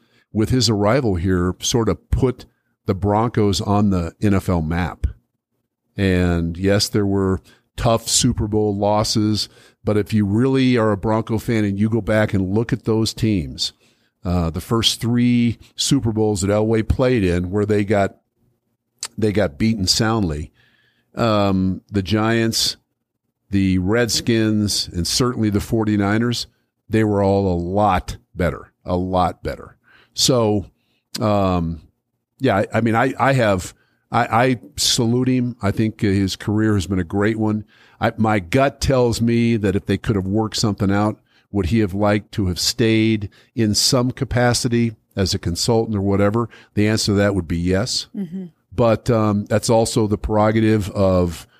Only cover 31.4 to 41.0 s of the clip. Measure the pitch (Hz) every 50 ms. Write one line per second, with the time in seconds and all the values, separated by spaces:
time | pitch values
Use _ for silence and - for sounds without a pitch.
31.4 | 98 95 90 87 82 82 82 76 - - _ _ _ _ _ _ _ _ _ -
32.4 | 131 123 98 98 - - - 113 113 117 107 113 127 135 - - 120 135 139 131
33.4 | 113 104 98 90 85 - - _ _ _ _ _ _ - - 117 120 - 113 117
34.4 | 127 131 127 117 - - - - - - - - 120 113 120 123 127 131 127 127
35.4 | 123 123 117 - - 98 92 - 110 110 104 - 110 101 95 101 98 92 - -
36.4 | - 113 104 107 110 110 104 101 85 87 98 92 87 80 92 101 101 110 113 110
37.4 | 107 107 104 107 107 _ _ _ - - _ - 98 117 - - 107 110 107 104
38.4 | 87 85 - 135 139 143 - - - - 139 127 123 120 110 110 117 117 117 117
39.4 | 117 117 117 107 104 98 92 98 - - 98 98 - - 107 95 92 95 101 110
40.4 | 110 107 - - - 110 101 - 107 95 101 101